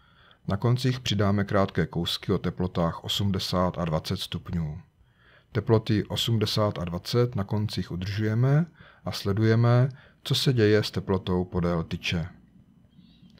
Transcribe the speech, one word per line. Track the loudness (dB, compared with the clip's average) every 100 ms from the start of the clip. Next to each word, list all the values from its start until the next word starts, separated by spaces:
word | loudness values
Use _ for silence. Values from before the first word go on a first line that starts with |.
| _ _ _ _ -6
Na | -2
koncích | 0 2 0 -2
přidáme | -2 0 2 0
krátké | 0 0 2 0 -2
kousky | -2 -4 -4 -2
o | -2
teplotách | -2 -2 -4 0 -2 -2
osmdesát | -6 -2 -2 -2 -2 0 0 -2
a | -2
dvacet | -2 -2 -6
stupňů. | -6 -10 -6 -4 -4 -8 -16 _ _ _ _ _ _
Teploty | -4 2 2 4 0
osmdesát | 0 -2 0 0 0 0 0 -2
a | -6
dvacet | -6 -2 0 0 -2
na |
koncích | -4 -2 -2 -4 -6
udržujeme | -6 -6 -2 0 2 4 4 2 -6 -20 _ -10
a |
sledujeme, | -4 -2 2 4 4 6 4 4 -2 -20 _
co | -2 0
se | 2
děje | 4 6 4
s | 2
teplotou | -4 -2 -2 0 -2 0
podél | 0 0 0
tyče. | -2 -6 -4 -4 -6 -12 _ -20 _ _ _ -20 -20 _ -20